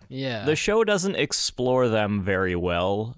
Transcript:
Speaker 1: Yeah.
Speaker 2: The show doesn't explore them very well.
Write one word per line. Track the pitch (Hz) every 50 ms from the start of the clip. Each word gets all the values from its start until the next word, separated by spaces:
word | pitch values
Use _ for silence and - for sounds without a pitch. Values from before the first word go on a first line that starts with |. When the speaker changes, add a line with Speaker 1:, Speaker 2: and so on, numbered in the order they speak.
| -
Speaker 1:
Yeah. | - 131 131 135 131 117 107 101
Speaker 2:
The | 151 156
show | - - 202 208 226 220
doesn't | 208 208 180 180 196 -
explore | - 143 147 - - - - - - 123 127 127 127 123 117
them | 110 110 107 101 104 101
very | 90 101 95 92 95 90 90
well. | 87 87 90 85 87 92 95 101 104 110 117 127